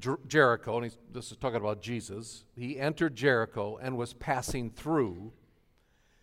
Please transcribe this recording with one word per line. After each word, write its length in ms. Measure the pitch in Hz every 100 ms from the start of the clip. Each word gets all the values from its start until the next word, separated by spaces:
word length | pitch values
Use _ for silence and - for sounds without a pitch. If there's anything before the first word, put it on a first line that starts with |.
Jer-, 180 | 120 139 117
Jericho, 480 | 151 135 113 -
and 100 | 113
he's, 140 | 120 - -
this 180 | 123 -
is 60 | 107
talking 220 | 131 113
about 220 | 104 104
Jesus. 640 | 110 120 104 98 113 - - -
He 240 | 120 131
entered 340 | 143 151 165
Jericho 640 | 117 139 123 113 - 104 110
and 160 | 131 127
was 160 | 120
passing 580 | - - 131 120 135 117
through. 640 | - 151 160 113 87 107 - _ _ _ _ _ _ _ _